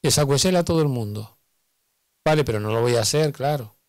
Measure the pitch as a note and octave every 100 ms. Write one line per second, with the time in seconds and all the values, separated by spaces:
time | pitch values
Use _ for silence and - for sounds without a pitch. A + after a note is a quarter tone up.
0 | D3+ - C#3+ C#3 F#3 F3+ E3+ E3 D3 B2+
1 | G#2+ G#2+ A2 _ _ _ _ _ _ _
2 | _ _ - D#3 C#3 G#2+ G#2+ A2+ A#2+ A#2
3 | G#2+ D3 D#3 C#3 C3+ D3 A2 _